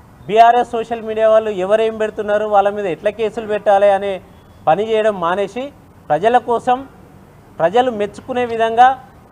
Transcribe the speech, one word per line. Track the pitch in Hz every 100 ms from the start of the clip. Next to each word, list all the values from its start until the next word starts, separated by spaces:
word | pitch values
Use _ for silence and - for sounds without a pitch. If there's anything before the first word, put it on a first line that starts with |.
| - - 147
బీఆర్ఎస్ | 214 233 240 233 233
సోషల్ | 226 233 220
మీడియా | 220 220
వాళ్ళు | 220 220 202
ఎవరేం | 185 220 226 220
పెడుతున్నారు, | 214 214 208 208 214
వాళ్ళ | 202 202
మీద | 208 196
ఎట్లా | 151 208 208
కేసులు | 220 220 214
పెట్టాలి | 208 208 196 202 196
అనే | 202 185 - - - - -
పని | 170 220
చేయడం | 220 214 202
మానేసి, | 170 190 196 247 277 - _ - -
ప్రజల | 151 214 247 240
కోసం, | 233 - 262 269 - - - - - - -
ప్రజలు | 165 220 262
మెచ్చుకునే | 214 208 - - 247 240
విధంగా | 226 226 226 254 262 - - -